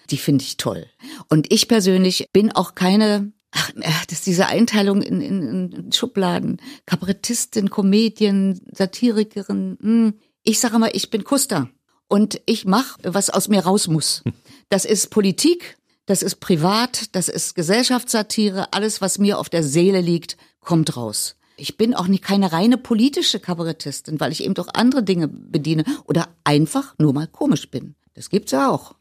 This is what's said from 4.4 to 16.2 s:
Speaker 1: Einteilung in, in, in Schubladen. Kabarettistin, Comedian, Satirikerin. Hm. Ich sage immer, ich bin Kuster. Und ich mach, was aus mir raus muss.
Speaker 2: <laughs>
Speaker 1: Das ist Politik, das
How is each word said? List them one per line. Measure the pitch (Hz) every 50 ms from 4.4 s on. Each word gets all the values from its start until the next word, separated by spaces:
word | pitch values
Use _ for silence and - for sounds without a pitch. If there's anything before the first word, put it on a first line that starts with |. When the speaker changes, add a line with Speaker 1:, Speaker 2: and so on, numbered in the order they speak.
| 196
Speaker 1:
Einteilung | - 120 170 233 - 220 214 202 196 196 202
in, | - - - 185
in, | - - 196 196 160 110 120 185 185 175
in | - - 175 -
Schubladen. | - - - 247 - 196 190 180 175 185 - - - - - 262 294 - _
Kabarettistin, | - - 156 - 185 196 - - - 240 - - - - 220 196 196
Comedian, | - 214 196 196 196 214 226 220 220 - 214 202 196 196 196 196 190 185 - -
Satirikerin. | - - 196 185 - - 247 240 214 214 214 214 _ 202 196 - 202 196 190 190 180 -
Hm. | - 208 226 233 226 214 208 - _ _ _ _ _
Ich | 226 220 -
sage | - 233 214
immer, | 233 226 226 -
ich | - - -
bin | - 214 185
Kuster. | - 277 269 - - 208 156 131 - _ _ _ _ _ _ _ _
Und | 165 202 214 208 - - -
ich | - 233 214 -
mach, | 185 190 226 262 - - -
was | - 180 175 202 196 -
aus | - 196 - -
mir | 214 196
raus | 165 180 190 208 -
muss. | 180 156 156 - - - - - 120
Speaker 2:
<laughs> | - - _ _ - - _ _
Speaker 1:
Das | 202 190 -
ist | - 214 185 - -
Politik, | - 220 196 196 185 - - 311 349 349 - - - _ _ _ _ _ _
das | - 196 -